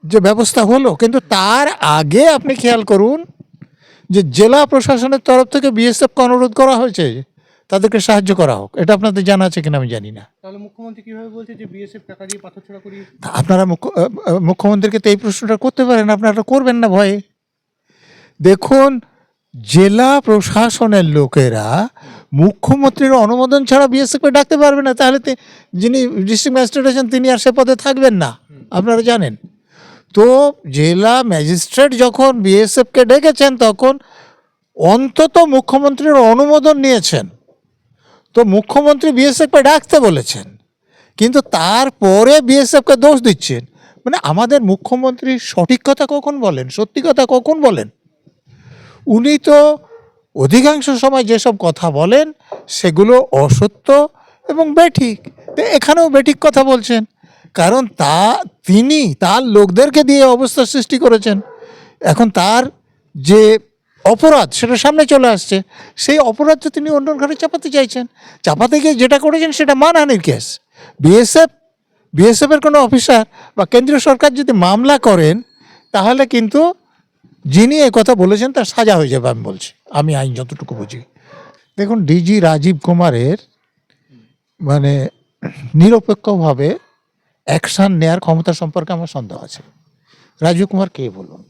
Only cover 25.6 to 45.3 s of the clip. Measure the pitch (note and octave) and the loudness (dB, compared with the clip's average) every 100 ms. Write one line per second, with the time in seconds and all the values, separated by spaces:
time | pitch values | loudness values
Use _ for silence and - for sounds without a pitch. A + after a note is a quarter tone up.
25.6 | _ F3+ A3 C4 B3 - F#3+ A3 D4 C4 | _ -4 -2 0 -2 -4 -4 -2 -2 -2
26.6 | A#3+ C#4+ C4 C4 B3+ B3+ C4 B3 C4+ B3 | -2 0 -2 -2 -2 -2 0 0 0 0
27.6 | B3+ B3+ C#4 C4+ C4+ G3+ C#3 A#2 _ C#3+ | 0 0 -2 0 0 0 -4 -8 _ -20
28.6 | - F3+ G#3 A3+ A3+ A#3 D3+ G#2+ - _ | -8 -6 -2 0 0 -2 -4 -8 -20 _
29.6 | _ _ _ _ _ - A#3 B3+ C#4+ C#4+ | _ _ _ _ _ 2 4 4 2 -2
30.6 | - C3+ D#3 F3 G#3+ B3 A#3+ E3 D3+ F3 | -10 -2 0 2 2 0 0 -2 -2 -4
31.6 | - - C#4 B3 B3 A3+ C4+ B3 F#3+ G3 | -4 0 0 2 0 2 0 2 2 2
32.6 | G#3+ - A#3+ - A#3+ C4+ D4+ D4 C#4 B3+ | 2 0 0 0 2 4 2 2 0 2
33.6 | A#3 G3 B3+ C#4 _ _ _ _ _ _ | -2 0 -2 -2 _ _ _ _ _ _
34.6 | _ - D#3+ A3 C4+ - D#4+ F4 E4 C4 | _ -2 0 2 0 0 2 4 2 2
35.6 | - C4+ C#4+ C4+ D4 C#4+ A3+ A#3 C#4+ D4+ | 0 0 0 -2 0 4 4 4 2 2
36.6 | D4 D4 C4+ B3 E3 C#3+ F#2+ _ _ _ | 2 2 0 0 -2 -6 -6 _ _ _
37.6 | _ _ _ _ _ _ _ - A3+ G3 | _ _ _ _ _ _ _ 0 2 0
38.6 | G#3+ C#4 D4 D4 D#4+ B3+ C#4 B3 D4+ D4+ | 0 -2 0 0 0 0 0 0 2 2
39.6 | C#4+ D#4 - D#4 A#3 D#3 A#2+ - - _ | 4 2 2 2 2 0 -6 -12 -14 _
40.6 | _ _ _ _ _ - A3 C4 - F3 | _ _ _ _ _ -4 0 0 -2 -4
41.6 | E3 A3 C4+ - G3 F#3+ A#3 D4+ B3 C4+ | 0 0 -2 0 2 4 6 4 4 2
42.6 | C4 D4 - C4+ C#4 C#4+ A#3 E3 - A#2+ | 2 -2 0 2 4 2 2 -2 -4 -8
43.6 | B2 _ _ _ - D#4 C#3+ D#3+ A#3 C#4+ | -10 _ _ _ -8 -6 -4 -2 0 0
44.6 | G#3 F#3+ - B3+ C4 B3 C4 | 0 -4 -4 -4 -4 -4 -6